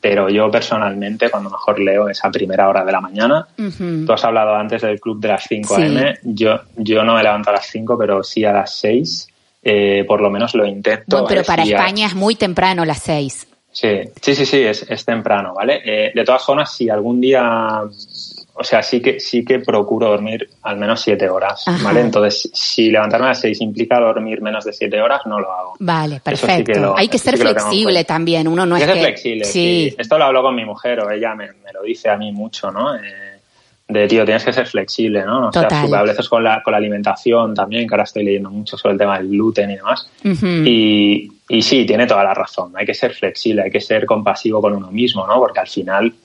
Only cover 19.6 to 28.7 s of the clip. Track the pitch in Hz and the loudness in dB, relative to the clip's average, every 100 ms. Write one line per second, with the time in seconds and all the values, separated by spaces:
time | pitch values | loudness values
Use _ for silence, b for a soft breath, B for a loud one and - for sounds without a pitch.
19.6 | 123 117 101 113 113 104 107 113 - _ | 2 0 0 0 2 0 0 -6 -10 _
20.6 | 110 101 104 113 - 101 98 92 98 98 | -10 -6 -2 -2 0 0 2 0 -2 -4
21.6 | - 175 104 110 117 104 104 104 - - | -2 0 2 2 4 4 2 0 -6 -6
22.6 | - - 113 107 107 113 131 123 113 101 | -4 0 2 4 2 2 0 0 -2 -2
23.6 | 113 104 117 123 117 110 110 107 107 107 | -6 -4 2 2 4 0 -4 -6 -6 -6
24.6 | 107 - 104 104 113 135 120 104 95 92 | -8 -6 -4 0 0 0 -2 -6 -6 -8
25.6 | 92 92 180 165 156 143 - - - 180 | -10 -8 -4 -2 -2 -6 -6 -4 0 0
26.6 | - 104 101 98 214 240 - 254 - 208 | 2 2 2 2 0 0 0 2 2 2
27.6 | 208 202 214 180 165 160 165 165 160 170 | 0 0 2 0 0 -2 0 0 0 0
28.6 | 185 | 0